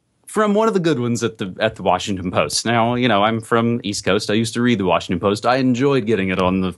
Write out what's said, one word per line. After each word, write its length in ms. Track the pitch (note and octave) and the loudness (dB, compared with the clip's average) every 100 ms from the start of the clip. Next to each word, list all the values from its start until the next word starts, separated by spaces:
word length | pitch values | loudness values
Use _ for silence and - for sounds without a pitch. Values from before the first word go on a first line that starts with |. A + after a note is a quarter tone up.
| _ _ - | _ _ -8
From 300 | - G#3+ G3+ | -2 2 2
one 120 | A3 | 2
of 60 | |
the 60 | G3 | 2
good 200 | E3 C3+ | 0 0
ones 240 | A#2+ A#2 | 0 -2
at 140 | A2+ - | -2 -4
the, 180 | G2+ - | -8 -2
at 160 | G#2+ A2 | -4 0
the 80 | |
Washington 480 | F#2 F2+ G2+ F#2+ F2 | 0 0 -2 -6 -2
Post. 340 | G2+ E2+ - A2 | -2 -2 -2 0
Now, 300 | A#2 A#2 B2 | 2 2 2
you 120 | B2 | 2
know, 160 | G#2 | 2
I'm 160 | G#2 A2+ | 2 0
from 400 | A2 A#2 A#2 A#2 | 0 0 2 0
East 200 | - G#2 | -4 -4
Coast. 280 | - G2 - | 0 0 0
I 20 | |
used 220 | G#2+ A2+ - | 0 0 0
to 80 | |
read 160 | A#2+ A#2 | 0 2
the 60 | F#2+ | 2
Washington 340 | E2+ - F2 | 0 0 -2
Post. 260 | G2+ G#2+ A#2 | 0 0 0
I 120 | B2+ | 2
enjoyed 500 | C3 A#2+ C#3 C#3 G#2+ | 2 2 2 0 0
getting 220 | G#2+ F#2+ | 0 0
it 120 | F#2 | 0
on 200 | F#2 F#2+ | 2 2
the 120 | F#2 | 0